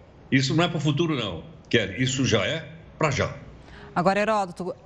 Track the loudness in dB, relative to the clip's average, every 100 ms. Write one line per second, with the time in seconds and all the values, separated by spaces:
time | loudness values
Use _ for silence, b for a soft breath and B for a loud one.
0 | -20 -20 0 2 4 2 2 2 0 2
1 | 0 -2 -4 -6 -12 -18 0 0 0 -2
2 | -2 0 2 2 2 -2 -8 -16 -12 -2
3 | 0 0 -2 -6 -16 -20 B B B 0
4 | 2 2 2 0 0 -6 -8 -4